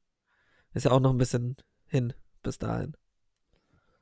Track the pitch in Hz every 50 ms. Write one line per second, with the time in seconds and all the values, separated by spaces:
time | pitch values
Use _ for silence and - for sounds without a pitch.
0 | _ _ _ _ _ _ _ _ _ _ _ _ _ _ - 117 - 127 123 135
1 | 131 131 131 120 127 - - 120 120 123 135 - - _ _ _ _ - - 135
2 | 120 120 - - - _ _ _ - - - - - 113 113 117 - - 151 -
3 | _ _ _ _ _ _ _ _ _ _ _ _ _ _ _ _ _ _ _ _